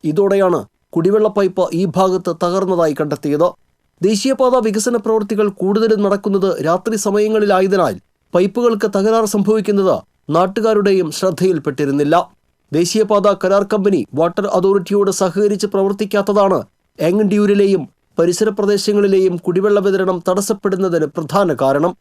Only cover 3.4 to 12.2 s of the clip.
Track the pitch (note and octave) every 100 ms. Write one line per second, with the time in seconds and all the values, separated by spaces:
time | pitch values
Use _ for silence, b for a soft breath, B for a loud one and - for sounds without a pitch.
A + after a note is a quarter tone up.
3.4 | E3+ - _ _ _ _ F#3 G#3+ C4+ C4
4.4 | B3+ B3+ A3 G#3 G#3 A#3+ A3+ A3 G#3 G#3
5.4 | G#3 G3 F#3 G#3 A3 G#3+ G3+ G3 G3+ G3
6.4 | F#3+ - D3+ F3+ A3+ A3 G#3 G3+ G#3+ A3
7.4 | G#3 F#3 F#3+ F#3+ D3+ G2 _ _ _ F3
8.4 | G3 G#3+ A#3+ A3 G#3+ G3+ G3+ A3+ G#3+ G#3+
9.4 | G3 A3 G3 G3+ F#3+ C#3 - _ - D#3
10.4 | F#3 G3 A3 G#3 G3+ F#3+ E3 - F#3+ F3
11.4 | F#3 E3 C#3+ C3+ C#3+ C#3 D3 E3+